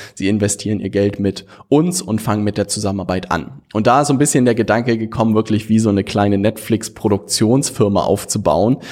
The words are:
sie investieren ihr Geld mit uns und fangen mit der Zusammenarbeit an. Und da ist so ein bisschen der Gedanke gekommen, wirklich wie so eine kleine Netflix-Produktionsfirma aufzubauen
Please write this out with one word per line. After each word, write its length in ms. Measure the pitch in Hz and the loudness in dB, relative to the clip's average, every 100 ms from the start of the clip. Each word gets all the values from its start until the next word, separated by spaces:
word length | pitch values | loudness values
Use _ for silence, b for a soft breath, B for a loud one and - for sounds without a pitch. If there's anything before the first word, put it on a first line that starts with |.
| B - | B -6
sie 100 | 95 | -2
investieren 540 | 107 101 - 104 104 | 0 0 -2 -4 -4
ihr 100 | 95 | -2
Geld 300 | 98 101 101 | 0 0 0
mit 260 | 101 95 B B B | -2 -4 B B B
uns 340 | 143 175 175 | 2 2 -2
und 180 | - 107 | -4 -4
fangen 220 | - 107 | -2 -2
mit 160 | 104 104 | -2 -2
der 80 | 101 | -4
Zusammenarbeit 640 | 104 104 98 90 92 - | -4 -4 -4 -4 -4 -2
an. 300 | 85 - - _ | -6 -6 -16 _
Und 140 | 104 110 | 0 2
da 140 | 131 | 4
ist 80 | 147 | 4
so 60 | |
ein 40 | 135 | 2
bisschen 280 | 143 143 123 | 2 2 2
der 100 | 113 | 2
Gedanke 420 | 104 110 123 113 | 0 0 0 -2
gekommen, 380 | 110 - 113 107 | -4 -2 2 2
wirklich 320 | 110 110 110 | 2 -2 2
wie 100 | 110 | 2
so 120 | 110 | 4
eine 120 | 98 | 2
kleine 360 | 95 107 101 101 | 0 0 2 2
Netflix-Produktionsfirma 1600 | 107 110 - 110 - - 107 98 - - 110 135 143 - 104 95 | 0 -2 -2 -4 -4 -4 0 0 -2 0 2 2 0 0 2 2
aufzubauen 760 | - - - 110 87 78 107 135 B | 0 -2 -2 -2 2 2 2 0 B